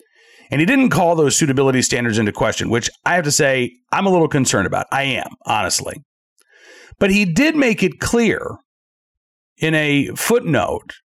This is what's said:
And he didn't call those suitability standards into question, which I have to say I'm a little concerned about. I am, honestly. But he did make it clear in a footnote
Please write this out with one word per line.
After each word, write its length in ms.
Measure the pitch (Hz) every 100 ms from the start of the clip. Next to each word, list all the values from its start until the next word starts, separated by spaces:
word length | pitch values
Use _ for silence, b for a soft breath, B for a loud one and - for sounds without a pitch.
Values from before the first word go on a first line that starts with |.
| b b b b b
And 100 | 131
he 60 | 175
didn't 220 | 277 262
call 260 | - 170
those 220 | 165 143 -
suitability 460 | 156 135 135 127
standards 340 | 120 131 120 110
into 160 | 104
question, 380 | - 110 - -
which 180 | 117 - -
I 120 | - 175
have 80 |
to 60 | 151
say 420 | 139 143 131 123 - _
I'm 140 | 170 196
a 40 |
little 180 | 180 156
concerned 380 | 147 127 110 87
about. 200 | 95 -
I 120 | 135
am, 260 | 139 113 - -
honestly. 580 | - - 90 - - - - _ _ _ B B B B B -
But 120 | 196
he 160 | 196 202
did 280 | 165 302
make 280 | 311 254 202
it 180 | 185 -
clear 560 | - 233 226 98 - 107 _ _ _ _ _ _ _ _ _ _
in 160 | 160
a 320 | 156 151 143 -
footnote 800 | - - 233 208 127 76 - - -